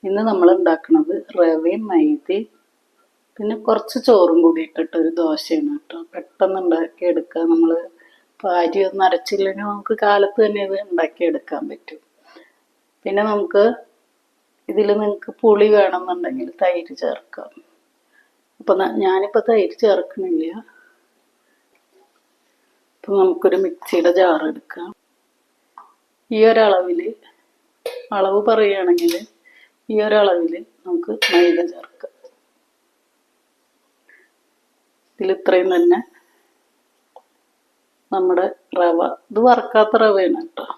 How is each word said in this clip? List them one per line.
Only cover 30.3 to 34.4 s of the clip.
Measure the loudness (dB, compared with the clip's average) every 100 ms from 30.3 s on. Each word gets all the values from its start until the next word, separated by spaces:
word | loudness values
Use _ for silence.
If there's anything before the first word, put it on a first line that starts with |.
| 2 -2 -6 -14 _
നമുക്ക് | -6 -6 -4 -6 0
മൈദ | 2 4 2 -4
ചേർക്കാം. | -8 -20 _ -20 _ -20 _ _ _ _ _ _ _ _ _ _ _ _ _ _ _ _ _ _ _ _ _